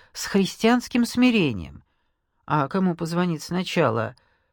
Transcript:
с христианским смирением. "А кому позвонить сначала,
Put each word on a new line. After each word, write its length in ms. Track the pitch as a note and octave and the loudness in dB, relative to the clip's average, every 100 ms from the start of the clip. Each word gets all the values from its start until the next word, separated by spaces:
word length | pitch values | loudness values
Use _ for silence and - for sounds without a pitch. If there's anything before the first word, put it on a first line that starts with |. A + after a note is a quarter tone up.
| _ | _
с 120 | - - | -12 -2
христианским 800 | G3 F#3+ - A3+ B3 - B3 A#3 | 0 0 0 2 2 0 -2 0
смирением. 800 | - B3 A3+ D3+ G#2 C#2+ - _ _ _ _ _ _ - | 2 4 4 2 -2 -8 -14 _ _ _ _ _ _ -4
"А 220 | D3+ C3+ | -2 0
кому 280 | G3 F#3 E3+ | 0 0 0
позвонить 480 | E3 E3+ F3+ D#3 | -2 -2 0 -2
сначала, 720 | - F3 F#3 F3+ C#3 A2+ A2 - _ _ _ | -4 -6 -4 2 2 2 -4 -8 _ _ _